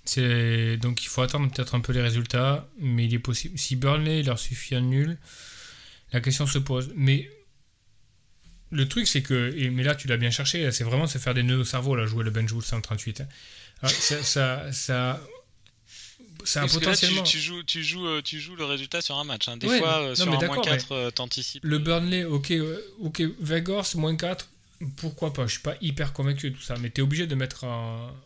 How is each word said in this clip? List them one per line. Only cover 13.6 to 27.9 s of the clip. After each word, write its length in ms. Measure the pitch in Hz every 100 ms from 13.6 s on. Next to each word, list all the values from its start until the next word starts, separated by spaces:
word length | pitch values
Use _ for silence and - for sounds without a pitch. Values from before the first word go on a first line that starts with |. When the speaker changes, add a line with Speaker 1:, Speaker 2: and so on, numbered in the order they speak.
| - -
Speaker 1:
Alors, 140 | 131
ça, 280 | - - 147
ça, 480 | 139 147 131 131 143
ça, 480 | 131 - 127 127 135 - 466 - _ - _ _ - - - - -
ça 160 | - 147
a 20 |
Speaker 2:
Parce 140 | 139 165
que 60 |
là, 100 | 180 196
tu, 100 | 180
Speaker 1:
potentiellement 160 | 190
Speaker 2:
tu 160 | 175 -
joues, 240 | 170 175
tu 220 | 165 165
joues, 220 | 151 180 175
euh, 160 | 151
tu 180 | 143 151
joues 160 | 151 175
le 80 |
résultat 360 | 143 139 135 170
sur 160 | - 143
un 60 |
match, 240 | 147 113 -
hein. 80 | 120
Des 120 | 185
Speaker 1:
Ouais, 100 | 247
Speaker 2:
fois, 220 | 160 160
Speaker 1:
non, 60 | 139
Speaker 2:
euh, 60 |
sur 120 | 123 180
Speaker 1:
mais 100 | 147
Speaker 2:
un 40 |
Speaker 1:
d'accord, 160 | 175 139
Speaker 2:
moins 80 |
quatre, 220 | 160 135 -
Speaker 1:
mais 60 | 131
Speaker 2:
euh, 140 | 120
t'anticipes. 540 | 123 123 - 123 135
Speaker 1:
le 140 | 156 151
Burnley, 460 | 156 170 175 185
ok, 260 | 170 143 143
euh, 320 | 165 156 175 - -
ok, 240 | 165 160 160 -
Weghorst, 540 | 151 165 175 202 185
moins 220 | 165 156 160
quatre, 320 | 175 185 - - _ - 143 -
pourquoi 360 | 165 - 160
pas ? 140 | 139 117
Je 60 |
suis 100 | -
pas 140 | 151 -
hyper 320 | 165 143 139
convaincu 380 | - 139 139 139
de 60 | 123
tout 60 |
ça, 140 | - 120
mais 140 | 120
t'es 120 | 135
obligé 240 | 139 156 170
de 60 | 135
mettre 280 | 127 -
en, 480 | 127 117 117